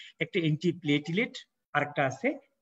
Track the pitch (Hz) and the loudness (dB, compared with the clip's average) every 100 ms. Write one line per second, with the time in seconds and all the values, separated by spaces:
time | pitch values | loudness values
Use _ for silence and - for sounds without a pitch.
0 | - - 160 190 160 151 175 170 147 147 | -20 -6 -2 0 2 2 0 0 2 2
1 | 151 170 262 - - _ _ 147 143 - | 2 -2 -2 -4 -18 _ _ -2 -2 0
2 | 135 - 247 320 - _ | -2 0 -4 -4 -10 _